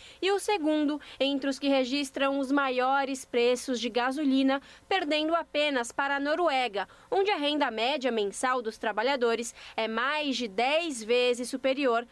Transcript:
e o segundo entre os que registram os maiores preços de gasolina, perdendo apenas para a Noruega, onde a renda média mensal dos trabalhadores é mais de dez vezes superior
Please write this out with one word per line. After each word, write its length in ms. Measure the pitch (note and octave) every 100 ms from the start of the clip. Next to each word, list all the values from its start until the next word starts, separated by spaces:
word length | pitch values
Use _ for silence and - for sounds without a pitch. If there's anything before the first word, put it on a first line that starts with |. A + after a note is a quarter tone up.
| - -
e 80 | F#4
o 80 | G4+
segundo 640 | - G#4 D4+ D4+ D4 D4 - -
entre 320 | C4+ C#4 C#4
os 80 | C4+
que 80 | C#4
registram 720 | C4+ B3 C#4+ C#4 - C#4 C#4
os 140 | C4
maiores 720 | C#4+ C4+ B3+ B3+ C#4 C4+ C4+
preços 560 | - A#3+ A#3+ B3 - B3
de 100 | A#3
gasolina, 720 | A#3+ B3 C4+ D4 C4+ C4+ C4+ - - -
perdendo 460 | F#4+ D#4 D4+ D#4
apenas 560 | E4 D#4+ D4 D4 C4+ A#3
para 240 | - C#4
a 60 | C#4
Noruega, 680 | C#4+ E4 E4+ C4 B3 G3 F#3 - -
onde 220 | F#4+ G4+
a 40 | F#4
renda 320 | C#4+ D4+ C4+
média 440 | A3 A#3 D4+ B3
mensal 500 | A3+ G3+ - B3+ C4
dos 160 | A3 -
trabalhadores 720 | A3+ G#3 A#3+ C#4 A#3 A3+ A#3 - -
é 140 | - A3+
mais 480 | A3 B3+ D4+ D4 A3+
de 100 | A#3+
dez 560 | F#3+ B3 D#4 E4+ B3
vezes 460 | G#3+ A#3+ B3 A#3+ A#3+
superior 580 | C4 C4 C4+ C#4 A3+ A#3+